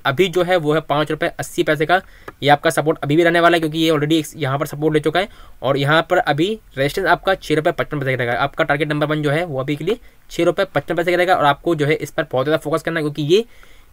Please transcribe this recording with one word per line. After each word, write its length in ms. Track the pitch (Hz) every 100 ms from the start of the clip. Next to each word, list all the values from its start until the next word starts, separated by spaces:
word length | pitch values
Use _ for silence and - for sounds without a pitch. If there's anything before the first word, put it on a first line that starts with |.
| 139
अभी 220 | 131 190
जो 160 | 180
है 120 | 175 180
वो 160 | 147
है 60 | 156
पाँच 300 | - 143 151
रुपये 180 | 156 170 -
अस्सी 240 | - -
पैसे 220 | 160 151 156
का, 160 | 180 - - - -
ये 60 | 139
आपका 200 | 143 165
सपोर्ट 280 | 160 151 160
अभी 120 | 143 151
भी 80 |
रहने 160 | 170 170
वाला 160 | 170 170
है 40 |
क्योंकि 200 | 160 160
ये 120 | 160
already 220 | 151 147
एक 140 | 165 147 -
यहाँ 240 | 135 139
पर 60 | -
सपोर्ट 280 | 147 156
ले 60 | 156
चुका 200 | 156 170
है 100 | 202 - - -
और 160 | 123 139
यहाँ 240 | 139 160 160
पर 80 | 180
अभी 300 | - 147 185 220 - 165
रेजिस्टेंस 300 | 139 - 170
आपका 280 | 175 - 190
छः 200 | - 151
रुपये 180 | 165
पचपन 260 | 160 - 147
पैसे 120 | 135
का 120 | 127
रहेगा। 160 | 120 120
आपका 240 | 143 -
टारगेट 240 | 156 147 151
नंबर 200 | 151 147
वन 140 | 151
जो 80 | 147
है 120 | 147 175
वो 140 | 131
अभी 160 | 135 143
के 80 |
लिए 160 | 160 240 - - -
छः 120 | -
रुपये 220 | 175 165 190 143
पचपन 200 | - 170
पैसे 160 | 170
का 60 | 175
रहेगा 180 | 175 196
और 100 | 143
आपको 300 | 139 175 165
जो 100 | 143
है 80 | 160
इस 160 | 147
पर 120 | -
बहुत 220 | 151 127 131
ज़्यादा 120 | 156
फोकस 240 | 151 160
करना 160 | 165 165
है 40 |
क्योंकि 200 | 151 147 147
ये 180 | 190 233 - - - -